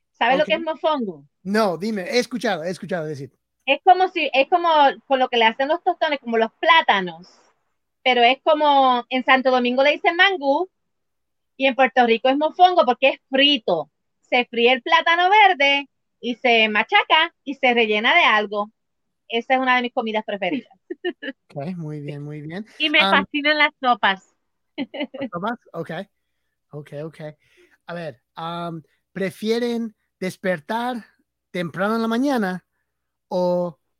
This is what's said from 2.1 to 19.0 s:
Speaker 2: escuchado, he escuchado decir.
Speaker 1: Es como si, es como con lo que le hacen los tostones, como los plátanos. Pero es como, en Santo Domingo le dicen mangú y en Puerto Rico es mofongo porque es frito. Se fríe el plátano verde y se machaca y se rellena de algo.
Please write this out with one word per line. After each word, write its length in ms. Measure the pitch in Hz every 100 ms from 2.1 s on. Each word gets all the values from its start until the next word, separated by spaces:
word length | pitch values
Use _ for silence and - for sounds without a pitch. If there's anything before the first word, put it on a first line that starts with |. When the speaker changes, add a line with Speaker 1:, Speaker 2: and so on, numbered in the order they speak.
| 240
Speaker 2:
escuchado, 440 | 240 240 233 180
he 60 | 165
escuchado 360 | 185 165 180 156
decir. 280 | 139 135 _ _ _ -
Speaker 1:
Es 160 | 285
como 240 | 381 370 370
si, 220 | 339 294
es 160 | 262 269
como 220 | 349 339 311 277 226 -
con 120 | 269
lo 80 | 254
que 100 | 233
le 80 | 226
hacen 220 | 226 269
los 160 | 339
tostones, 360 | 381 339 320 285
como 180 | 240 226
los 140 | 220 _
plátanos. 680 | 320 330 - 202 180 165 185 _ _ _ _ _ _ _
Pero 180 | 254 240
es 160 | 233 269
como, 640 | - 302 302 277 262 247 233
en 160 | 262 254
Santo 260 | 262 262
Domingo 320 | 254 247 254
le 80 | 285
dicen 220 | 311 381 339
mangú 540 | 392 370 277 285 370 _ _ _ _ _ _ _ _ -
y 80 | 269
en 100 | 240
Puerto 300 | 262 262 240
Rico 240 | 226 254
es 80 | 277
mofongo 480 | 311 - 359 349 247
porque 240 | 240 262
es 100 | 311 _
frito. 640 | 269 285 277 - 170 147 _ _ _
Se 240 | _ 254 233
fríe 260 | 226 240
el 100 | 254
plátano 480 | - 330 320 349 359
verde 600 | 415 403 294 277 277 277 _ _ _
y 140 | 233 240
se 340 | 254 226 220
machaca 640 | 208 214 415 - 311 339 -
y 120 | - 277
se 180 | 254
rellena 420 | 240 220 214 240 339
de 80 |
algo. 480 | 285 214 208 202 208 _ _ _